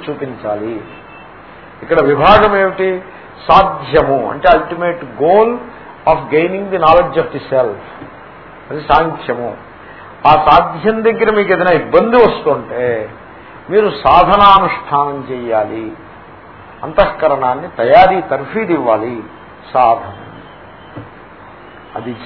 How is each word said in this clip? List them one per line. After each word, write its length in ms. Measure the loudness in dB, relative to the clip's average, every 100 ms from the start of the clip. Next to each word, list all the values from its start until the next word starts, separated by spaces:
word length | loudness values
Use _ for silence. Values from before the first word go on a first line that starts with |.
| -10
చూపించాలి. 720 | -10 -10 -10 -8 -6 -6 -10 -14 -20 -20 -20 -20 -20 -20 -20 -20 -14
ఇక్కడ 200 | -4 0
విభాగం 560 | 2 2 4 4 2 0
ఏమిటి? 460 | -2 -2 -4 -4 -10 -20 -20 -12 2
సాధ్యము 840 | 2 2 -2 -2 0 2 -2 -4
అంటే 160 | -2 2
ultimate 540 | 2 0 -6 -6 -6 -10 -4
goal 340 | 2 4 2 -2 -12 -20 -20 -6 -2
of 80 | -2 0 0
gaining 300 | 0 -4 -6
the 140 | 0 4
knowledge 300 | 4 2 -2
of 120 | -4
the 140 | -6 -4
self, 220 | -2 0 -4 -14 -20 -20 -20 -20 -20 -20 -20 -14
అది 120 | -10 0
సాంఖ్యము. 680 | 2 2 -4 -8 -6 -6 -12 -18 -20 -20 -20 -20 -2 2
ఆ 180 | 4 6
సాధ్యం 540 | 4 4 -2 -2 0
దగ్గర 280 | 0 0 0
మీకు 220 | 0 0
ఏదైనా 180 | 0 2
ఇబ్బంది 440 | 0 2 0 2 4
వస్తుంటే 920 | 4 2 -2 -4 -4 -6 -2 -4 -6 -14 -20 -20 -20 -20 -4
మీరు 200 | 0 0
సాధనానుష్ఠానం 1400 | 0 4 4 4 4 6 6 2 -4 -4 -2 -2 -6 -10
చెయ్యాలి, 600 | -10 -4 -2 -2 -6 -10 -14 -20 -20 -20 -20 -20 -20 -20 -14
అంతఃకరణాన్ని 840 | -8 0 0 0 -2 0 -2 -4 -6
తయారీ 540 | -4 4 6 6 4
తర్ఫీదు 500 | -2 -6 -6 -6 -4
ఇవ్వాలి. 520 | -2 0 -2 -2 -10 -14 -18 -20 -20 -6
సాధన 400 | 0 2 0 -4 -16 -18 -20 -20 -20 -20 -20 -20 -20 -20 -20 -20 -20 -20 -20 -20 -20 -16 -14
అది 220 | -12 -10